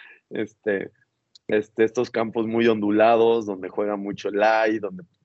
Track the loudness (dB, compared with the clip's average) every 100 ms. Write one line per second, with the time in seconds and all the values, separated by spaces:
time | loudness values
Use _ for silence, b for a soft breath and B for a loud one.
0 | B B -12 -8 -8 _ -4 -4 -4 _
1 | _ _ _ _ -2 -2 0 0 0 0
2 | -4 -2 -4 -4 -2 2 2 2 2 4
3 | 4 4 4 2 -2 -8 -8 -4 -4 -4
4 | -6 -8 -4 0 2 2 2 -2 -6 -10
5 | -18 _